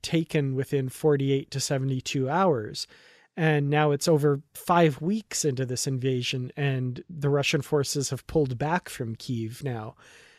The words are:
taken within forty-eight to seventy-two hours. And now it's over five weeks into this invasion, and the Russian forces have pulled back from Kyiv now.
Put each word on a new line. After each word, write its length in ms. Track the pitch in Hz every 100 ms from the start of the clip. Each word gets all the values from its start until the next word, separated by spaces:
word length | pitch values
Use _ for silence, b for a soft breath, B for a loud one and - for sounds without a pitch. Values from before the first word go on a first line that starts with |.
taken 540 | - 165 165 160 139 131
within 340 | 135 143 131
forty-eight 640 | - 156 143 135 139 -
to 80 | 139
seventy-two 680 | - 139 135 131 - 143 131
hours. 580 | 165 190 131 107 - - b b b b -
And 320 | 160 147 143
now 220 | 147 151
it's 160 | 143 -
over 340 | 156 147 143 -
five 480 | - - 175 165 131
weeks 420 | 156 220 - - 151
into 200 | 127 123
this 220 | 123 147
invasion, 640 | 131 131 127 123 131 123 -
and 460 | 143 131 127 123 -
the 200 | 165 143
Russian 320 | 143 139 156
forces 480 | - 151 131 147 131
have 160 | 127 -
pulled 300 | 160 139 120
back 320 | 147 175 -
from 260 | - 117 110
Kyiv 480 | - 120 110 120
now. 320 | 139 120 110 - b b b